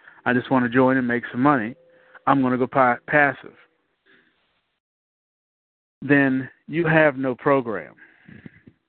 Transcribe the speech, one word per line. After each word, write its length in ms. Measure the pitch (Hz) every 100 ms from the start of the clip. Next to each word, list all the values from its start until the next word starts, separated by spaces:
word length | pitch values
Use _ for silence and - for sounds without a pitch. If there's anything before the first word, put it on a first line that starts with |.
| - - 120
I 80 |
just 160 | 123 -
wanna 200 | 131 123
join 280 | 123 131 131
and 100 | 123
make 160 | 120 113
some 100 | 120
money. 340 | 139 139 110 - _ _ _ - -
I'm 140 | 139
gonna 160 | 127 123
go 100 | 127
pa-, 300 | 139 127 120 -
passive." 480 | 151 143 - - - _ _ _ _ _ _ _ _ _ _ _ _ _ _ _ _ _ _ _ _ _ _ _ _
Then 460 | 135 143 135 131 131 _ -
you 180 | 156 165
have 320 | 160 156 131
no 180 | 135 120
program, 600 | 151 139 120 98 69 - - _ - - - - - _